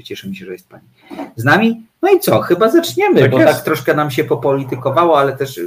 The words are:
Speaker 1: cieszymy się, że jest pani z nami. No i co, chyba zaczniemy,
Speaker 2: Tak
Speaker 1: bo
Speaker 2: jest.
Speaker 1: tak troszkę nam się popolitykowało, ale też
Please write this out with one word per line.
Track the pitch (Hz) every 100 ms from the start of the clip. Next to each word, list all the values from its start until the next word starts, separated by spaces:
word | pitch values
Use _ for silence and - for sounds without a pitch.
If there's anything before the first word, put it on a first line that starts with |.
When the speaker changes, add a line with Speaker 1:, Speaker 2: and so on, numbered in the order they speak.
Speaker 1:
cieszymy | - 101 98
się, | 95 95
że |
jest | 90 _
pani | - _ _ _ - - -
z |
nami. | 127 165 226 226 - _
No | 349
i | 392
co, | - 110
chyba | - 127 220
zaczniemy, | 339 339 - 403 247
Speaker 2:
Tak | 120
Speaker 1:
bo | 127
Speaker 2:
jest. | 311
Speaker 1:
tak | 147
troszkę | - 156 -
nam | 151 147
się | 139
popolitykowało, | 135 143 143 139 131 127 135 131 175 151
ale | 139 131
też | 139 -